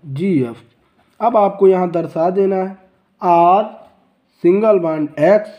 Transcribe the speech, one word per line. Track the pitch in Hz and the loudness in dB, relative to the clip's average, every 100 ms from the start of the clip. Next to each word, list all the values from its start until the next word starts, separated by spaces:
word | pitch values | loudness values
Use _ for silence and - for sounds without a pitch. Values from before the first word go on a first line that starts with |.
| 160 | -12
जीएफ़। | 135 190 165 120 110 _ _ _ _ _ _ | -6 -2 -2 -4 -10 _ _ _ _ _ _
अब | 220 233 | -2 0
आपको | 202 196 190 | 0 2 2
यहाँ | 185 180 | 2 -2
दर्शा | 170 165 - 170 | -4 -6 -4 -2
देना | 185 190 190 | 0 -2 -2
है | 190 190 _ _ _ _ | -6 -10 _ _ _ _
आर | 185 170 170 196 220 - - _ _ _ _ _ | 0 4 4 2 -2 -12 -20 _ _ _ _ _
single | 170 196 220 202 | 0 2 2 0
band | 165 156 147 - | 0 -4 -6 0
X | 156 208 - | 2 2 -2